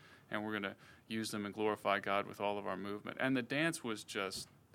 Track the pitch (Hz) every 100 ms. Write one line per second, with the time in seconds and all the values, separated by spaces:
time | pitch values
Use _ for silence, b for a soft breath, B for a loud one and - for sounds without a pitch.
0 | b b b 107 107 107 98 - b b
1 | b 110 107 110 101 98 107 104 107 101
2 | 101 98 101 101 101 104 98 92 101 104
3 | - - 131 131 120 139 165 160 120 104
4 | - 107 95 - - - -